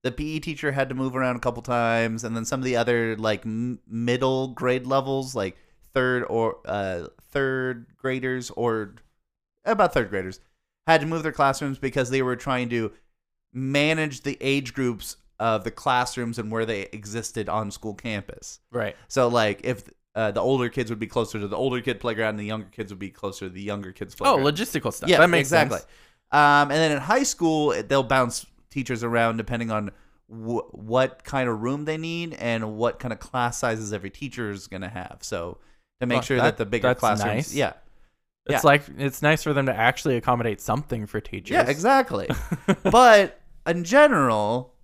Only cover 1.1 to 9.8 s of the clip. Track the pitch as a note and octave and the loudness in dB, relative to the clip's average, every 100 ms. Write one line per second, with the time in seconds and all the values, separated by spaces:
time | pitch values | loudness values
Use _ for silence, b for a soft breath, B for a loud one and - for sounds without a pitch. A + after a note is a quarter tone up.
1.1 | B2+ B2+ A#2+ B2+ A#2+ A#2+ A#2+ A#2 A#2 A2+ | 0 -2 0 -2 -4 -2 0 2 2 0
2.1 | A2+ A#2 A2+ A2+ C3+ C3 A#2+ A#2 A#2+ A2+ | -2 -6 -6 -4 -4 0 0 2 2 0
3.1 | G#2+ A2 G#2 A2+ A2 B2 B2 _ A2+ A#2+ | -2 -2 -2 -4 -4 -6 -8 _ -4 0
4.1 | B2 C3 C3 C3 A#2+ B2+ B2+ B2+ C3+ C3+ | 2 2 0 -2 -2 0 0 0 0 0
5.1 | C3+ C3 C3 F#2+ - _ _ _ C3+ B2+ | -4 -4 -4 -6 -8 _ _ _ 0 2
6.1 | B2 - A2+ A2+ - - G2+ G2 F2 E2 | 0 0 0 0 -4 -6 -4 -4 -6 -10
7.1 | _ _ C#3+ C3+ C3 B2+ A#2+ A#2 _ C3 | _ _ -2 -2 -2 -4 -6 -12 _ -4
8.1 | C3 C3 B2+ A#2+ - A#2+ A2 G2+ A2+ _ | -2 -2 -4 -6 -2 -2 0 -4 -12 _
9.1 | _ _ _ _ _ - G#3+ | _ _ _ _ _ -2 2